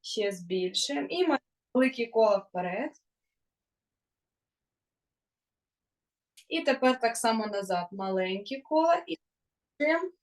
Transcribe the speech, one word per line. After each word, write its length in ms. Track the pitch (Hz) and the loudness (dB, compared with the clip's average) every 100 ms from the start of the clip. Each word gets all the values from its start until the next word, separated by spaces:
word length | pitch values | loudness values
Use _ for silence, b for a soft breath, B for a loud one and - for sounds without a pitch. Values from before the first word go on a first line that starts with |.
ще 320 | - - 202 | -8 -4 -2
збільшуємо 720 | 185 175 185 185 190 - 285 285 | -4 -4 -2 -2 -2 -2 -4 -4
і 120 | 349 | 0
малюємо 160 | 359 269 _ _ _ | 2 0 _ _ _
великі 320 | 254 254 254 233 | 2 2 0 -2
кола 300 | 226 214 196 | 4 4 4
вперед. 560 | - 180 185 190 294 - _ _ _ _ _ _ _ _ _ _ _ _ _ _ _ _ _ _ _ _ _ _ _ _ _ _ _ _ _ _ _ _ _ - _ | 0 -4 -4 -4 -6 -8 _ _ _ _ _ _ _ _ _ _ _ _ _ _ _ _ _ _ _ _ _ _ _ _ _ _ _ _ _ _ _ _ _ -20 _
І 120 | 330 | -4
тепер 400 | 285 254 254 254 | 0 2 2 2
так 160 | 233 - | 0 0
само 300 | 233 226 208 | 0 0 -2
назад, 420 | 202 190 180 175 | -4 -2 -4 -4
маленькі 680 | 196 190 190 185 190 202 269 | -6 -4 -2 -2 -4 -6 -12
кола 440 | - 311 330 349 - | 0 2 4 2 0
і 120 | 330 _ _ _ _ _ _ | -12 _ _ _ _ _ _
збільшуємо. 340 | 294 330 370 _ | 2 2 -2 _